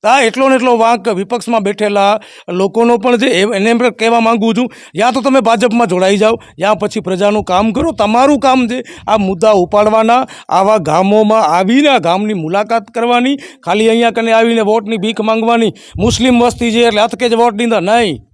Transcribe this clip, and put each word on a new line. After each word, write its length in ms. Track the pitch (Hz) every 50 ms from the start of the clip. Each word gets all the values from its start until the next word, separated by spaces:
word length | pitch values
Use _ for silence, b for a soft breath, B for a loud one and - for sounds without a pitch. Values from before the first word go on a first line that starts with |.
| -
આ 160 | 208 254 285
એટલો 280 | 247 226 190 247 269 262
ને 60 | 262
એટલો 220 | 254 240 254 240
વાંક 320 | 226 226 226 240 226 - 233
વિપક્ષમાં 520 | 208 180 202 190 247 233 - 233 240 220
બેઠેલા 600 | 190 202 208 202 214 202 202 202 196 202 208 214 B B B B B -
લોકોનો 500 | 175 180 190 196 196 226 233 240 240 233
પણ 180 | 196 247 247
છે, 100 | 220 254
એ-, 280 | 262 - 175 196 214 233
એને 160 | 190 202 226
એમ 80 | 233 233
પણ 120 | 247 240
કહેવા 300 | - - 220 226 233 233
માંગુ 320 | 226 226 233 220 214 226
છું, 180 | 214 226 254 240 B B B B B
યા 140 | 160 214 247
તો 100 | 240 269
તમે 200 | 214 277 262 269
ભાજપમાં 460 | 208 226 233 214 240 240 220 233 233
જોડાઈ 300 | 185 185 180 190 190 202
જાઓ, 220 | 196 214 220 233 - B B B -
યા 140 | 175 202 214
પછી 260 | 170 208 208 - 226
પ્રજાનું 440 | - 180 190 180 202 202 208 214 196
કામ 280 | - 180 185 214 226
કરો. 200 | 185 269 311 330
તમારું 460 | 240 - 214 208 220 240 262 285 294 247
કામ 280 | 277 262 254 262 247
છે 160 | 208 247 262 240 B B B B -
આ 80 | 208
મુદ્દા 340 | 220 202 185 190 165 220 214
ઉપાડવાના, 760 | 214 190 180 170 - 208 214 214 214 220 220 226 233 254 262 B B B B B
આવા 280 | - 180 190 202 220
ગામોમાં 680 | 214 156 151 151 170 190 196 208 214 220 208 220 220 202
આવીને 440 | 151 165 175 190 190 240 269 294 294
આ 100 | 269 226
ગામની 360 | 151 165 175 196 214 214 214
મુલાકાત 560 | 180 156 156 180 202 214 214 226 226 208 226
કરવાની, 460 | _ 247 233 240 240 240 247 262 285
ખાલી 520 | 269 - - - _ _ 165 185 214 220 226
અહીંયા 220 | 226 233 233 226
કને 220 | 220 226 226 226
આવીને 280 | 226 226 226 233 233 226
વોટની 360 | 214 202 220 226 214 208 226
ભીખ 240 | 202 180 220 220 -
માંગવાની, 520 | 208 220 220 226 220 226 233 233 226 202 B B B B B
મુસ્લિમ 460 | - 190 240 233 - 240 262 247 233
વસ્તી 300 | 240 240 214 - 240 233
છે 80 | 214 233
એટલે 220 | 240 233 214 208
હથકે 260 | 214 233 233 190 247 240
જ 60 | 233
વોટ 200 | 226 240 240 208
દીધા, 260 | 202 240 233 226 202
નહીં. 380 | 165 196 220 240 233 190 143 107 - _